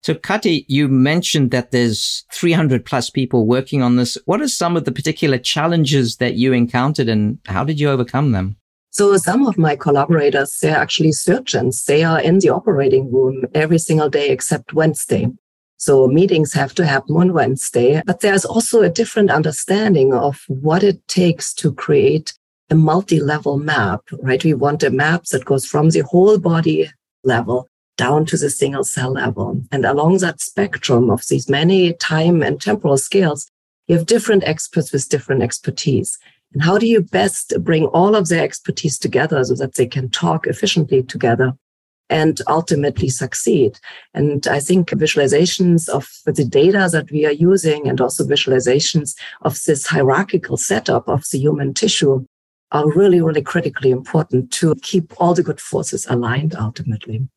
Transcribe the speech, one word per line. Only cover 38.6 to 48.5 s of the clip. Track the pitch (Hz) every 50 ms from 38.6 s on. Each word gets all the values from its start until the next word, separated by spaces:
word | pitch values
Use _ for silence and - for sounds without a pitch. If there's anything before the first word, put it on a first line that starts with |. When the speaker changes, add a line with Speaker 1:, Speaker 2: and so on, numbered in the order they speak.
| _ - - - - 160 131 -
Speaker 2:
together | - 123 101 123 143 156 170 139 127
so | 113 123
that | 127 135 131 _
they | - 131
can | 120 - 135 131 123
talk | - - - 165 160 160 -
efficiently | - - - - 196 - 180 151 135 143 131 127
together | 127 - - - 120 117 113 131 127 131 - _ _ _ _ _ _ _ _ _ _
and | - 160 156 160 156 - - -
ultimately | 147 160 165 - 170 143 143 143 - - - 139
succeed? | 127 - - 127 - - - - 226 165 127 104 - - _ - - - - _ _
And | - 143 147 143 139 - -
I | - 147
think | 143 - 185 190 170 -
visualizations | - - 151 156 - 147 143 131 139 143 175 180 - - 190 175 170 165 160 -
of | - 147 135 - - - _
the | - 143 - 147
data | 117 - 135 147 180 196 202 190 180
that | 165 156 147 -
we | 147 151 151
are | 151
using | 147 147 170 175 196 190 - 160 151 151 147 131
and | 131 131
also | 127 123 - - 143
visualizations | 135 143 139 - 135